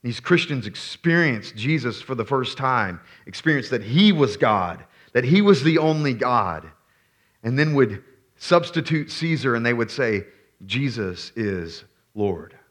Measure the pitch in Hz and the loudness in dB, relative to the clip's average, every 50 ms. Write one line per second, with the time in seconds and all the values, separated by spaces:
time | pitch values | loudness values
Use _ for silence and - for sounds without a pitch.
0 | - 120 113 - - - 175 165 175 - 147 127 101 104 90 - - - - - | -6 -8 -8 -8 0 2 2 2 2 -2 -6 -6 -6 -8 -10 -12 -14 -14 -14 -4
1 | - 170 165 170 170 151 120 107 98 - - 107 110 139 160 151 123 123 107 - | 0 2 2 4 2 2 0 -2 -8 -12 -12 -6 -2 0 0 0 0 -4 -6 -6
2 | - - 131 117 107 - 139 131 123 - - - 135 135 127 120 104 92 87 85 | -10 -8 -6 -6 -4 -2 -2 -2 -2 -4 -6 -4 -2 0 0 0 0 -2 -4 -10
3 | - - - - _ - 95 - - 160 151 139 117 - - 117 98 107 123 170 | -14 -20 -20 -20 _ -18 -16 -4 -2 0 0 0 -2 -2 -4 -4 -4 0 2 6
4 | 208 214 185 156 143 117 101 - 143 117 107 98 90 87 85 - - _ _ _ | 6 6 6 4 2 2 2 0 2 2 2 2 0 -4 -6 -10 -16 _ _ _
5 | _ _ _ 123 131 127 165 202 208 202 196 131 131 160 160 160 156 160 156 156 | _ _ _ 0 2 4 4 6 8 6 6 6 4 2 2 4 2 2 2 2
6 | 151 139 123 107 120 123 123 117 101 92 82 78 80 82 - _ _ _ _ _ | 0 -2 -2 -2 0 0 2 0 0 0 -4 -8 -12 -16 -20 _ _ _ _ _
7 | _ _ _ _ _ _ _ _ - 113 127 139 151 156 147 139 131 113 101 101 | _ _ _ _ _ _ _ _ -4 -2 0 0 0 2 4 4 2 2 2 -10
8 | - _ _ _ _ _ _ _ - - 175 175 - - - 165 - - 160 156 | -14 _ _ _ _ _ _ _ 0 2 2 2 2 0 -6 -6 -2 -2 -2 -2
9 | 143 - - - 160 165 160 139 117 135 120 117 117 120 120 120 117 110 - - | -2 -6 -8 -6 -2 -2 -2 0 0 0 0 0 0 0 0 0 -2 -4 -2 -2
10 | 131 113 107 98 98 - _ _ _ _ _ _ 95 95 104 127 139 135 113 120 | -2 0 0 -2 -4 -8 _ _ _ _ _ _ -14 -8 -6 -4 -4 -4 -4 -4
11 | 104 92 90 - - - _ 117 110 101 98 90 82 82 - - - _ _ _ | -6 -6 -8 -10 -16 -14 _ -6 -4 -4 -4 -4 -6 -10 -14 -16 -20 _ _ _
12 | _ _ _ 107 104 101 90 80 78 - - - _ _ | _ _ _ -4 -2 -2 -2 -4 -8 -18 -20 -20 _ _